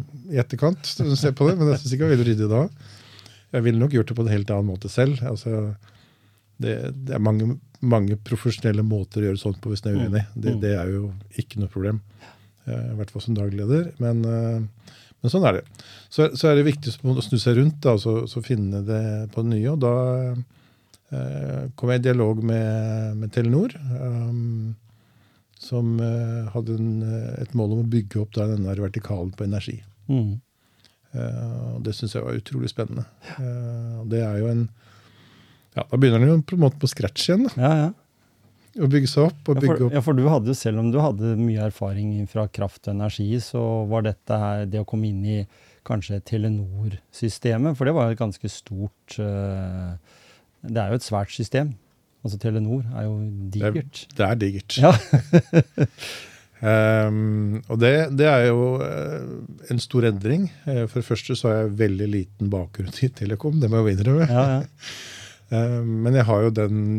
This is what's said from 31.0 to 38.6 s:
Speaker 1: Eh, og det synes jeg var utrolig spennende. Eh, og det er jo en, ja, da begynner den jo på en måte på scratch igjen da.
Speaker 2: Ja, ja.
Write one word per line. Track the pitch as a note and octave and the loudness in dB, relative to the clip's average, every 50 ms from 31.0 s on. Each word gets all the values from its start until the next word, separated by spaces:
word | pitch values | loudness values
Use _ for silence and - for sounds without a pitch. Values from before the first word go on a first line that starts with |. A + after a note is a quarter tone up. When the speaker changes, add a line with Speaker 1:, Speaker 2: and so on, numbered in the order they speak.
| _ _ - | _ _ -8
Speaker 1:
Eh, | B2 A#2+ A#2 A#2 A#2 A#2 A2+ A#2 A#2+ A#2+ A#2 A#2 | -8 -6 -6 -6 -6 -8 -8 -8 -8 -8 -8 -8
og | A#2+ A#2 | -8 -6
det | A2 G#2 | -8 -6
synes | - - G#2+ - | -6 -6 -6 -6
jeg | A#2 A2+ | -6 -6
var | B2 | -6
utrolig | A#2+ A#2 G#2 - C#3 B2+ B2 A#2 | -6 -6 -8 -8 -6 -6 -6 -6
spennende. | - - A2+ A2 A2+ A#2+ A#2 - _ _ - - - - | -6 -6 -8 -6 -6 -8 -10 -10 _ _ -20 -16 -12 -10
Eh, | C3 B2 B2 B2 A#2+ A#2+ A#2 A#2 A#2 A#2 A#2 A2+ | -8 -8 -8 -8 -8 -8 -8 -8 -8 -8 -10 -8
og | A2+ G#2+ | -6 -2
det | A2 A#2 | 0 0
er | A2+ G#2+ G#2 G2+ | 0 0 0 0
jo | G#2+ A#2 | 0 0
en, | A#2 A#2 A#2 A2 - _ _ - - - _ _ _ _ - _ _ - - _ _ _ _ _ - | 0 0 0 -2 -6 _ _ -20 -20 -20 _ _ _ _ -20 _ _ -20 -20 _ _ _ _ _ -6
ja, | - - - | -6 -4 0
da | - | 2
begynner | B2+ C3+ B2+ A2+ A2+ | 4 6 6 6 6
den | B2 C#3+ | 6 6
jo | E3 D#3+ | 6 4
på | C#3+ - F#3 | 2 0 2
en | F3+ D#3 C3 | 4 4 4
måte | - - | 4 2
på | - C3 | -2 -2
scratch | - - G#2 G2 - - - - | -2 -2 -4 -4 -2 -2 0 2
igjen | F3 G3 C4+ B3 | 2 2 2 0
da. | - | 0
Speaker 2:
Ja, | B2 B2 C#3+ D#3+ | 2 2 4 4
ja. | D#3 D3 E3 G#3+ _ _ _ _ _ _ _ _ _ _ _ _ _ | 4 2 0 -2 _ _ _ _ _ _ _ _ _ _ _ _ _